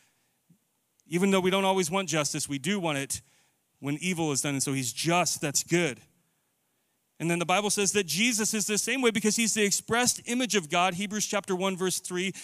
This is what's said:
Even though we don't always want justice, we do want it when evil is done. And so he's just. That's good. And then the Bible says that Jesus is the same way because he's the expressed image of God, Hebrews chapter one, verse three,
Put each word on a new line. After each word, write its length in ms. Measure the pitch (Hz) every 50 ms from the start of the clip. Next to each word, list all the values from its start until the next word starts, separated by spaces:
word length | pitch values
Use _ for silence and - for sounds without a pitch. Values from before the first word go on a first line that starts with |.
| _ _ _ _ _ _ _ _ _ _ _ _ _ _ _ _ _ _ _ _ _
Even 240 | - 156 175 196 196
though 100 | 196 190
we 100 | 180 185
don't 140 | 185 196 196
always 260 | 190 190 190 180 143
want 180 | 180 190 175 156
justice, 400 | 151 156 147 - - 151 - -
we 100 | 143 139
do 220 | 123 170 208 202
want 180 | 170 165 147 139
it 220 | 139 - - - - _ _ _ _ _ _ _ _ _ _ _
when 200 | 127 139 147 147
evil 320 | 160 185 185 160 165 151 139
is 100 | 123 -
done. 120 | 147 143
And 80 | 135 127
so 100 | 143 135
he's 200 | 135 127 117 -
just. 480 | - - 160 170 180 170 147 - -
That's 220 | - 147 135 - -
good. 380 | - 165 175 170 143 120 - - _ _ _ _ _ _ _ _ _ _ _ _ _ _ _ _ _ _ _ _ _ _ -
And 100 | 151 170
then 80 | 170 175
the 80 | 170
Bible 240 | 156 180 202 208 202
says 220 | - 208 202 175 -
that 140 | 208 202
Jesus 460 | 156 143 175 226 247 240 202 220 - -
is 140 | 214 190
the 120 | - 208 180
same 220 | - 226 240 269
way 120 | 254 233 202
because 240 | 208 202 214 202
he's 180 | 233 233 214 -
the 80 | 220 208
expressed 600 | 202 - - - - 220 240 247 240 - - -
image 300 | 220 233 247 262 202 190
of 120 | 208 160 147
God, 260 | 175 175 180 190 180
Hebrews 320 | 175 208 196 214 208 -
chapter 280 | - 214 202 190 - 190
one, 220 | 180 190 196 190
verse 240 | 170 185 185 - -
three, 320 | - - 185 180 185 190 - -